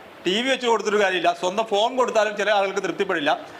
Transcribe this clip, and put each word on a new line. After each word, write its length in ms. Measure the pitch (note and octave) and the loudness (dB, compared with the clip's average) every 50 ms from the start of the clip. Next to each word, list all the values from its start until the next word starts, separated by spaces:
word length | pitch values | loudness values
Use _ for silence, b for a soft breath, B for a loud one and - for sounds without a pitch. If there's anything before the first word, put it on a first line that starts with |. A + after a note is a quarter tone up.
| - - - - - | -20 -20 -14 -6 -4
ടി 100 | F3 F#3+ A3 | -2 0 0
വി 60 | B3 C4+ | 0 0
വെച്ച് 140 | C4 B3 B3 A#3 | -2 0 2 2
കൊടുത്തിട്ട് 300 | A3+ G#3+ G3 G#3 G3+ G#3 | 2 2 2 0 2 2
കാര്യമില്ല, 280 | G3+ F#3+ F#3 F3+ D#3+ E3+ F3 - | 2 2 2 2 2 0 0 0
സ്വന്തം 220 | F#3 F3+ F#3+ G#3+ A3 A3 | -2 -2 -2 -2 -2 0
ഫോൺ 180 | G#3 G3+ G#3+ A#3+ C4 B3+ | 0 0 2 2 2 0
കൊടുത്താലും 340 | B3 G#3+ G3 A3 G#3 G#3+ G#3 G3+ | 0 2 2 2 2 0 0 -2
ചില 80 | G3 G3+ G#3+ | 0 2 2
ആളുകൾക്ക് 260 | G3+ G3 F#3+ F#3 G3 F#3+ | 2 2 0 -2 -4 -4
തൃപ്തിപ്പെടില്ല. 440 | F3+ E3 - G3 F#3+ F#3 E3 C#3+ D3 - - - B B | -4 -4 -4 -2 -2 -2 -2 0 0 0 -2 -4 B B